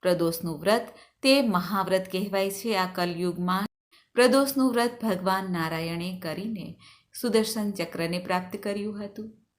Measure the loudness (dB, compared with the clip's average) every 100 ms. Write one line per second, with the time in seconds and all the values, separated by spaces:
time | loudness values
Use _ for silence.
0 | 2 2 2 0 -6 -2 2 2 0 -16
1 | -20 _ 4 6 6 2 0 -2 2 0
2 | 0 -4 -2 0 0 -2 -2 0 0 -2
3 | -2 0 -2 -2 -2 0 -2 _ _ _
4 | _ 4 6 6 4 2 2 4 0 0
5 | -2 0 0 0 0 -2 -2 -2 -4 -4
6 | -6 -6 -8 -6 -6 -8 -10 -14 -20 -20
7 | _ -6 0 2 2 -2 -4 -4 -6 -4
8 | -2 -2 -2 -4 -2 -8 -4 -4 -6 -8
9 | -10 -12 -14 -16 _